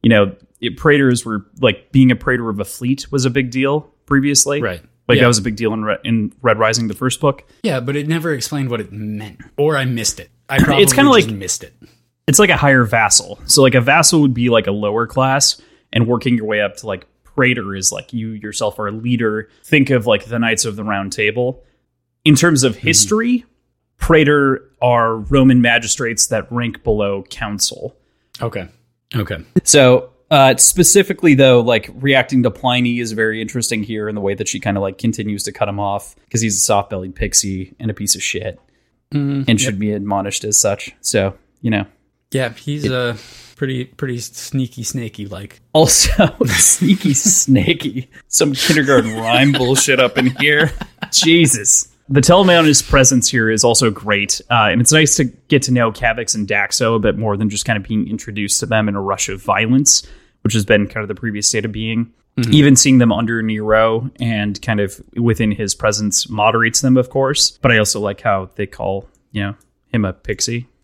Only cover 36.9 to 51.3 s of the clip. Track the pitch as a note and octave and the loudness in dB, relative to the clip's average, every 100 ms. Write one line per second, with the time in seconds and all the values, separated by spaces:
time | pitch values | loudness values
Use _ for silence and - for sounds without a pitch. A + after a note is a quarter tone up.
36.9 | G2 F#2 F2+ G#2+ - G2+ F#2+ F#2 - A2+ | -8 -10 -8 -4 -2 -4 -8 -10 -10 -10
37.9 | G2+ G#2 - - - G#2+ - _ _ _ | -8 -6 -6 -6 -8 -8 -12 _ _ _
38.9 | _ _ D3 C#3+ C#3 C3+ A#2 C3 G2 G#2 | _ _ -6 -4 -4 0 0 0 -4 -4
39.9 | G#2 G#2 G2+ G2 - G#2+ G#2 G#2+ G2+ - | -4 -4 -4 -4 -8 -4 -2 0 -4 -10
40.9 | _ - A2+ G2 - _ _ A#2 G#2+ G2 | _ -4 -2 -2 -6 _ _ -4 -4 -4
41.9 | _ _ _ _ C3+ B2 G#2+ - D3 C3+ | _ _ _ _ -6 -6 -8 -10 -6 -4
42.9 | B2+ B2 A2 - - - _ C3+ B2+ B2+ | -2 -4 -6 -14 -20 -20 _ -6 -6 -10
43.9 | - C3+ A#2+ A2+ - - C#3 B2+ - A2 | -10 -10 -8 -12 -16 -8 -6 -6 -8 -10
44.9 | C3 A#2 - G2+ F#2+ G2 - _ D#3 D#3+ | -10 -10 -12 -14 -14 -16 -20 _ 2 4
45.9 | - - - F#3 - A#2+ G2 - - F3+ | 4 2 0 -2 -2 -2 2 2 2 2
46.9 | F#3+ F#3 C#3 - - - B2+ F#2+ - D3 | 2 2 0 0 0 2 2 2 -2 -4
47.9 | B2 B2+ - _ - D#3 C3+ - D#3 C#3 | -10 -14 -20 _ -2 0 -2 0 0 4
48.9 | C3 A2 A2 A2+ A#2+ C#3 C3+ B2 C3 - | 2 2 -4 -2 2 2 2 0 0 2
49.9 | C3 B2+ - B2+ B2+ C#3+ D3 D3+ - - | 2 2 2 -2 0 0 2 0 -2 -12
50.9 | _ - - D#3+ | _ -4 0 4